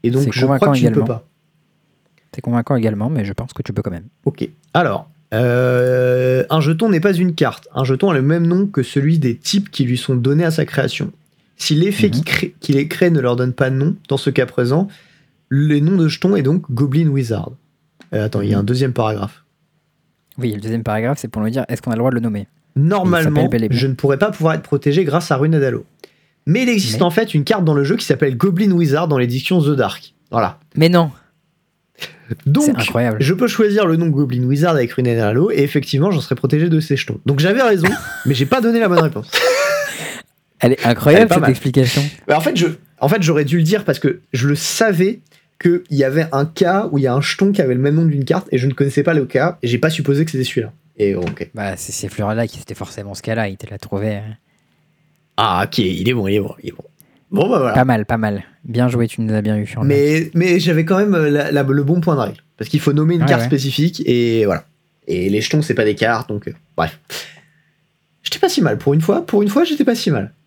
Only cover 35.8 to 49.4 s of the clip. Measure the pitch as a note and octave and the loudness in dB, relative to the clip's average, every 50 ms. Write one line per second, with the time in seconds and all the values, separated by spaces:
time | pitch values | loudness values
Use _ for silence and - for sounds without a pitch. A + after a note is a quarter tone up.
35.8 | C3 - - C3+ D3+ G3+ G3 D3+ - - C#3 - - C3 D#3 D3+ D#3+ F3 E3 D#3 | -4 -2 -2 0 0 0 0 -2 -2 -4 -6 -2 0 0 0 2 2 2 2 0
36.8 | D#3 - C#3+ C3 - - A#2 A2 - - C#3+ C#3 D3+ F3+ G3+ B3 C4+ A#3 G#3 F#3 | 0 0 -2 -4 -2 -6 -10 -6 -2 -2 0 2 2 2 2 2 2 2 2 2
37.8 | D#3+ F#3 G#3+ - - - - - - - C#3+ A#2 C#3 C#3 B3 C4 A3 A#3 A#3 A#3 | 2 0 -2 -2 -8 -12 -14 -6 -2 -2 0 0 0 0 0 2 2 2 2 2
38.8 | A3+ G3 F3 E3+ D#3+ D3+ D#3 - C3 - - - B4 B4+ B4+ C5+ C#5+ D5 D5 D5 | 2 4 4 2 2 2 -2 -4 -10 -6 -4 0 0 0 0 0 0 -2 -2 -2
39.8 | D5 C#5+ - - - - - - - _ _ _ _ _ _ _ - B2 C3 - | -4 -6 -8 -10 -12 -12 -12 -14 -18 _ _ _ _ _ _ _ 2 2 2 2
40.8 | - A#2+ A#2+ A2 - D3 D3+ F#3+ A3+ A3 - F3 - C3+ C3 - - C#3 B2 C3+ | 2 0 0 4 6 6 8 8 8 6 4 2 4 2 2 2 -2 0 2 2
41.8 | C3 B2 - D3 C#3+ D3 - - - - D3 D#3 E3 - - G3 F3 E3 E3 - | 2 4 2 0 -2 -2 -6 -10 -2 0 0 0 0 0 0 0 0 0 -2 -6
42.8 | - _ _ _ B2+ C#3+ F3+ A3+ F3 D#3 E3 D3 D3 C#3 D3+ F3 D#3+ D#3 G3+ G#3+ | -14 _ _ _ 0 0 2 2 2 2 2 2 0 0 2 2 2 2 0 0
43.8 | G3+ - C#3+ - - C#3+ B2+ - _ _ - B2 A#2 C#3+ C#3+ D3 - - - - | 0 -2 -2 0 0 -2 -2 -2 _ _ -4 -2 0 0 0 -2 -2 -6 0 0
44.8 | A3+ A3 G3 D#3+ F#3 G3 A#3+ - _ _ _ _ _ _ _ _ - F3 E3+ F3 | 2 2 2 2 0 0 -2 -6 _ _ _ _ _ _ _ _ 0 2 2 2
45.8 | F3+ _ D3+ C#3 C3+ C3 C3+ D#3+ D#3+ D#3+ C#3+ C3+ C#3+ D#3+ - - F#3+ E3+ F#3 G3 | -2 _ 0 0 0 2 2 -2 -2 0 -2 -2 -2 -2 0 0 0 2 2 0
46.8 | A3 - D#3+ C#3 C3+ B2+ A#2+ C3+ C#3+ - - - G3 G3 G3+ G3+ E3 C3 B2 B2 | -2 -2 -2 0 0 0 0 0 -2 -2 -2 0 0 0 2 0 0 0 0 0
47.8 | C3 C#3+ D3 D#3+ E3+ E3 D3 C#3 C3+ - D#3+ F3+ F#3 - - B2+ B2 C#3 C3 - | 0 0 2 2 2 2 0 0 -2 -2 -2 -2 -2 -4 -4 -2 -2 -2 -2 0
48.8 | C#3+ C#3 C3 - C#3+ F3 E3 D3+ C3 B2 - C3 | -2 0 0 0 0 2 0 0 -2 0 -2 0